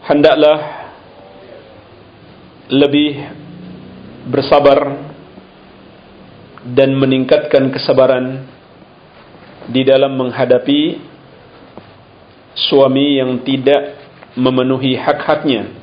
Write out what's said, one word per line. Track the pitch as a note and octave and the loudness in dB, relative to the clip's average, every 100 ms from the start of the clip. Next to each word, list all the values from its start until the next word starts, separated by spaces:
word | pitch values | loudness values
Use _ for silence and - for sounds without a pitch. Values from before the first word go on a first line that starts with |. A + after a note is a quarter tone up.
hendaklah | - D3 D3+ D3+ D3+ D3+ D3+ - - - - - - - - - - - - - - - - - - - - | 0 2 4 4 4 2 -2 -14 -18 -20 -20 -20 -20 -20 -20 -20 -20 -20 -20 -20 -20 -20 -20 -20 -20 -20 -2
lebih | C3+ C#3+ D3 D3 C#3+ - - - - - - - - - - - | 2 2 2 0 -4 -14 -16 -20 -20 -20 -20 -20 -20 -20 -18 -4
bersabar | C#3 C3+ D3 C#3 C3 C#3 C#3 - - - - - - - - - - - - - - - - B2 B2 | -4 2 4 4 4 0 -8 -14 -20 -20 -20 -20 -20 -20 -20 -20 -20 -20 -20 -20 -20 -20 -20 -4 0
dan | C3+ C3+ | 2 2
meningkatkan | C3+ C3 B2+ D3+ - C#3 C3 | 0 0 2 0 2 0 0
kesabaran | C3+ - C3 C3 B2+ B2+ C3 C3+ - - - - - - - - - - - - | -4 0 2 4 2 -2 -8 -14 -20 -20 -20 -20 -20 -20 -20 -20 -20 -20 -20 -6
di | B2 C3 | -2 2
dalam | C3+ C#3 C3 | 2 2 -2
menghadapi | B2+ B2 B2 B2 C3+ C#3+ D#3 - - - - - - - - - - - - - - - - - - | -4 -2 -2 -2 0 -2 -2 -6 -14 -20 -20 -20 -20 -20 -20 -20 -20 -20 -20 -20 -20 -20 -20 -8 0
suami | C#3 C3+ C3 C#3+ C#3 | 2 2 2 0 0
yang | B2+ B2+ B2+ | -2 -4 -4
tidak | C3+ C3 C#3+ - - - - - - | -2 2 0 -2 -14 -20 -20 -16 -2
memenuhi | B2+ B2+ B2+ C3 C3+ A#2+ | 0 0 0 -2 -2 -2
hak-haknya. | - - - D3+ D3+ A#2+ F#2 - | -2 -4 -2 -2 0 -2 -4 -14